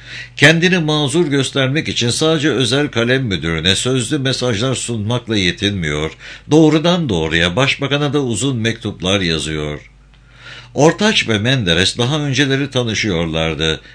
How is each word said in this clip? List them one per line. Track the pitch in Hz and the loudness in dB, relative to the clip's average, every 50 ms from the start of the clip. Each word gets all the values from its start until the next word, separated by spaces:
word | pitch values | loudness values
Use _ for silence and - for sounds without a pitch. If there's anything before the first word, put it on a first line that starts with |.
| - - - - - - - - | -20 -18 -16 -16 -16 -14 -2 4
Kendini | - 147 165 165 160 185 180 185 | 4 6 6 6 4 2 2 2
mazur | 160 151 151 151 151 139 117 170 175 156 | 0 0 0 0 0 0 2 2 2 2
göstermek | 135 139 131 - - 139 135 131 135 160 156 - | 2 0 0 0 0 0 0 0 0 -2 -2 -2
için | 185 - 117 120 | -2 -2 0 0
sadece | 120 - 156 156 160 160 135 156 | 0 2 2 2 2 2 2 2
özel | 123 107 131 107 113 139 147 147 | 2 2 0 2 2 0 0 0
kalem | - 120 117 120 127 135 131 | 0 0 2 2 2 0 2
müdürüne | 113 95 82 71 82 82 80 78 90 95 | 0 -2 -2 -2 -2 -2 0 2 0 0
sözlü | - - 123 131 131 117 107 143 151 | 2 0 0 0 0 -2 -2 -4 -2
mesajlar | 131 131 127 - 127 127 117 95 117 135 127 | -2 -2 -2 -2 -2 -2 0 0 0 -2 -2
sunmakla | - - - 120 113 101 104 120 123 - 98 113 104 | -4 -4 -6 -6 -4 -2 -2 -2 -4 -2 -2 0 2
yetinmiyor, | 92 85 85 - 95 104 104 98 85 76 73 76 78 80 - - - - - - - - | 2 0 0 0 -2 -2 -2 -2 -4 -2 -2 -2 -4 -6 -8 -12 -18 -20 -20 -20 -4 2
doğrudan | 143 156 160 151 151 165 151 170 175 170 165 135 | 4 6 6 6 4 4 2 2 0 0 0 0
doğruya | 98 82 80 80 76 82 85 90 85 | 0 0 0 0 2 2 2 2 2
başbakana | 104 135 139 - - 139 135 139 143 147 147 127 | 0 0 0 0 -4 -2 -2 -2 -2 -2 0 0
da | 147 139 | -2 -2
uzun | 123 117 95 120 139 135 117 | -2 -2 -2 -2 -2 -2 -2
mektuplar | 107 113 110 - - 107 - - 80 92 98 104 | -2 -2 -4 -4 -6 -8 -8 -4 -2 -2 0 0
yazıyor. | 95 85 82 78 71 78 78 78 76 76 76 69 - - - - - - - - - - - - - - - - - - - | 0 0 -2 -2 -2 -4 -6 -4 -6 -6 -8 -10 -14 -20 -20 -20 -20 -20 -20 -20 -20 -20 -20 -20 -20 -20 -20 -20 -20 -12 0
Ortaç | - 139 165 165 - 208 214 208 - - 107 | 4 4 4 4 4 0 0 2 0 0 0
ve | 110 104 | -2 0
Menderes | 101 120 135 131 110 85 82 85 95 95 - - | 0 0 0 0 2 0 2 2 2 0 0 -2
daha | 120 123 151 156 | -2 -2 -2 -2
önceleri | 147 143 131 117 147 135 135 135 143 135 | -2 -2 0 0 0 0 0 -2 -2 -2
tanışıyorlardı. | - 127 123 113 107 92 - 110 90 82 85 82 78 80 80 80 80 71 80 80 78 76 - - - | -2 -2 -2 -2 -2 -2 -2 0 0 0 -2 -2 -2 -2 -2 -2 -2 -2 -2 -2 -2 -4 -6 -16 -20